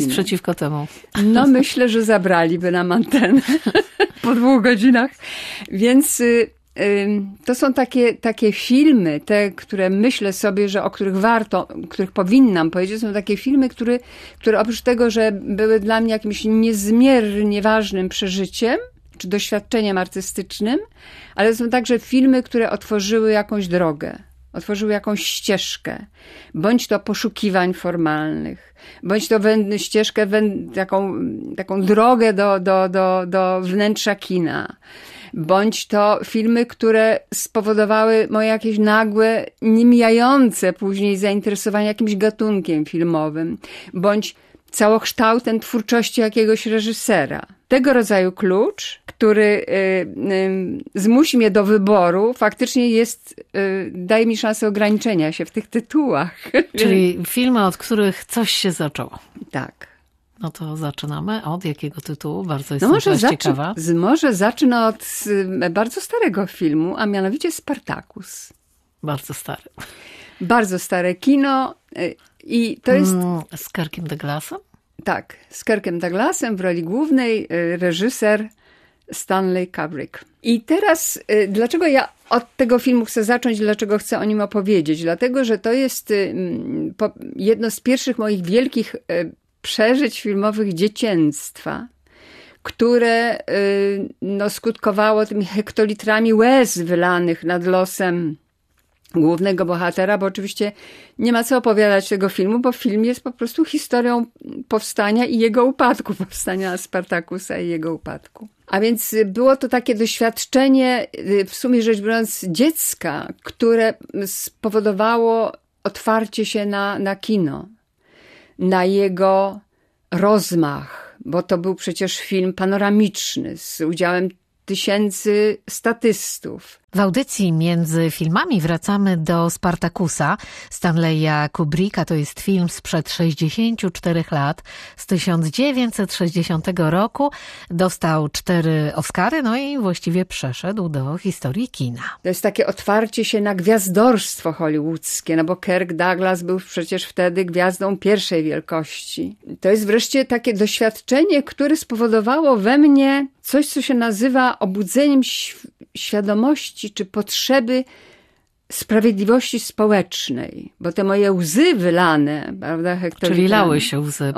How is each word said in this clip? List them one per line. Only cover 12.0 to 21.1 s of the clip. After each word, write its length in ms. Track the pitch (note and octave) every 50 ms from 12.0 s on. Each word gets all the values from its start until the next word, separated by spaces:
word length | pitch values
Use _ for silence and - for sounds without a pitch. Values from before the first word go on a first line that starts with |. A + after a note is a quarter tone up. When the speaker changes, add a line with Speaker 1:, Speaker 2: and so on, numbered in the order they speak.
| F#3+ F#3+
Speaker 1:
powinnam 580 | - - F#3+ F3+ A3 C4+ C4+ A#3 F#3 E3+ D#3+ E3
powiedzieć, 300 | E3+ F3+ F#3 F#3+ G#3+ A3
są 120 | A3+ G#3+
takie 240 | G3+ G#3 F#3+ - G3+
filmy, 320 | F#3+ - C4 C#4 C#4 C4 B3
które, 300 | - - A#3 A#3 A#3+ A#3+ - - - - - - - -
które 220 | - A3 G#3+ G3+
oprócz 200 | A3 A#3 A3+ G#3+
tego, 300 | - B3+ B3 A3+ A#3+ A#3
że 220 | G#3 A3+ A3 A3
były 480 | G3+ F#3+ - - G3+ F#3+ G#3+ A3 A3 A3
dla 200 | G3 G#3+ A3 A3+
mnie 120 | A3+ A3+
jakimś 320 | A3 G#3+ - G#3 G3+ - -
niezmiernie 1160 | G#3+ A3 A3 A3+ A3+ A3+ G3+ G3 G3+ A3+ A#3 B3+ C4+ C4 B3 G#3+ G#3 G3+ G#3 G#3 G#3 G#3 G#3
ważnym 460 | G3 G#3+ A3 A3 G#3+ G3+ G3+ F#3+ F#3 F3+
przeżyciem 680 | - - G#3+ F#3+ F#3 G3 F#3+ F3+ - - A#3+ A3+ C#4 G#4+ B4 B4 _ _ _ _ _ -
czy 100 | - F#3
doświadczeniem 720 | G3 G3+ - - A3 G3+ G#3 - - A3+ G#3+ G3+ F#3+ F#3
artystycznym, 800 | F#3 F3+ - F#3+ F#3 - - - F3+ - - - G#3 A3 C4 F#4 G#4+ - _ _ - -